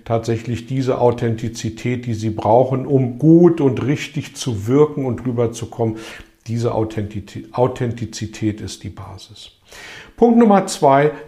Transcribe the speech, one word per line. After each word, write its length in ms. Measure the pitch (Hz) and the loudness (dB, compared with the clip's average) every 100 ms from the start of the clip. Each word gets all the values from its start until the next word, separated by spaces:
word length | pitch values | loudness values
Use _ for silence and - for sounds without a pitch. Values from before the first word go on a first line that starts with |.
tatsächlich 600 | - 113 113 113 123 113 - | -4 -2 -2 -4 -4 -8 -4
diese 320 | 131 127 127 | -4 -2 2
Authentizität, 1080 | 123 120 120 113 113 - 113 107 123 123 120 | 2 2 -2 -2 -6 -6 -8 -6 -4 -4 -4
die 100 | 107 | -4
Sie 160 | 110 | -4
brauchen, 540 | 110 104 120 131 131 139 | -2 2 4 4 0 0
um 320 | 139 120 - | 0 0 2
gut 440 | 156 170 175 165 | 6 8 8 4
und 240 | 139 113 113 | 0 0 -2
richtig 500 | 147 - 147 - - | -2 -4 -8 -10 -8
zu 320 | 135 104 104 | -6 -4 0
wirken 380 | 139 151 147 131 | 4 2 0 -4
und 200 | 110 127 | -4 -4
rüberzukommen, 720 | 120 117 - - - 113 113 - - - _ - | -2 -2 -4 -10 -4 -4 -4 -10 -18 -20 _ -8
diese 260 | 117 117 | -4 -2
Authentizi-, 760 | 110 110 - 101 101 - - - | -2 -4 -4 -8 -8 -12 -14 -8
Authentizität 1120 | - 127 - 123 117 113 - 107 - 107 104 | -2 0 0 -6 -6 -10 -10 -10 -6 -4 -4
ist 220 | 101 - | -10 -12
die 60 | 101 | -14
Basis. 600 | - 98 95 - 104 - _ _ - - - - - | -14 -16 -18 -20 -20 -20 _ _ -20 -20 -20 -12 2
Punkt 220 | 233 233 | 4 6
Nummer 260 | 220 196 - | 6 4 2
zwei, 460 | - 143 139 147 - | 2 4 6 4 0